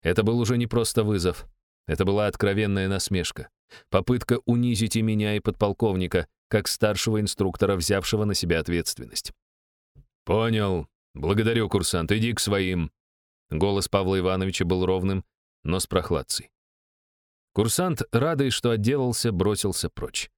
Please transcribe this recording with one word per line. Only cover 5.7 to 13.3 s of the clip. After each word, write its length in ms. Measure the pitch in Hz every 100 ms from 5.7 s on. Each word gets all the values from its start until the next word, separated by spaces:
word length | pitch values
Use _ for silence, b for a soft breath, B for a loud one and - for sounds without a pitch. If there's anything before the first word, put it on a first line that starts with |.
| 98 113 92 90 90 80 _ _
как 200 | 107 -
старшего 520 | - 107 101 - 107
инструктора, 560 | 104 - 95 87 98 98
взявшего 500 | 82 101 - 107 104
на 100 | 95
себя 240 | 87 80
ответственность. 760 | 80 85 82 - 60 - - - _ _ _ _ _ - - _
«Понял. 640 | - 101 113 110 101 90 73 _ _ 71
Благодарю, 520 | 76 101 110 117 107
курсант. 440 | 101 87 90 80
Иди 200 | 104 113
к 60 | 110
своим». 520 | - 101 95 90 80 _ _ _ _